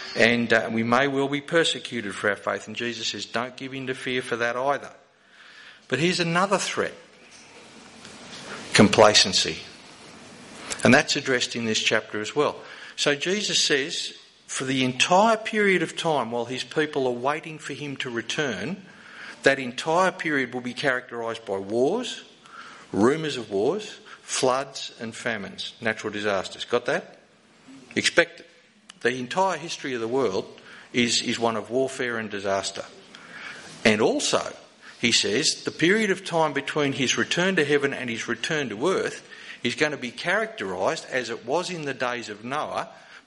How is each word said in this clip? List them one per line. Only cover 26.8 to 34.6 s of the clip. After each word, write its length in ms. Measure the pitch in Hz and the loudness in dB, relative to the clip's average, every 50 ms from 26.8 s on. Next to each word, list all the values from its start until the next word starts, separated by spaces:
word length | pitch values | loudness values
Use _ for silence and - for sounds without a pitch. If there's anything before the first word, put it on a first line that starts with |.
| - | 0
that? 320 | - 147 180 - - - - - _ _ _ _ _ _ - - - - - - - - | 0 -2 -2 -4 -8 -20 -20 -20 _ _ _ _ _ _ -20 -20 -20 -20 -20 -20 -4 -4
Expect 440 | - - - - - 165 - - - | 0 0 4 4 4 4 4 -2 -18
it. 60 | - - - - _ _ _ _ _ - - - | -20 -20 -20 -20 _ _ _ _ _ -20 -20 -2
The 160 | - 120 127 | -2 -2 0
entire 400 | 131 123 123 - 185 190 190 175 | 0 -6 -4 0 0 0 0 0
history 380 | 151 160 165 - - - 143 127 | -4 -6 -8 -8 -8 -6 -4 -4
of 60 | 117 | -4
the 60 | 113 | -2
world 400 | 113 120 139 131 101 92 110 120 - - - - - - - - - | 0 2 2 2 2 2 0 -4 -4 -16 -20 -20 -20 -20 -20 -18 -2
is, 280 | - 131 120 120 - - | 2 2 2 4 2 0
is 140 | - 120 113 | 0 -2 0
one 200 | 113 117 117 113 | 2 2 2 0
of 140 | 107 101 98 | 0 -4 -2
warfare 480 | 117 135 - 127 - - 127 123 120 113 | 0 0 0 0 -2 -4 -4 -4 -2 -4
and 120 | 110 101 | -6 -6
disaster. 540 | 104 101 98 101 98 98 95 - - - - - - - - - - - - - - - - - - - - - - - - | -6 -4 -2 0 0 0 -2 -4 -8 -8 -12 -12 -18 -20 -20 -20 -20 -20 -20 -18 -16 -16 -14 -14 -14 -14 -16 -18 -18 2 2
And 160 | 113 107 104 | 4 4 4
also, 540 | - 175 262 294 - - - 95 - - - - | 2 2 2 0 0 0 0 0 0 -2 -10 -14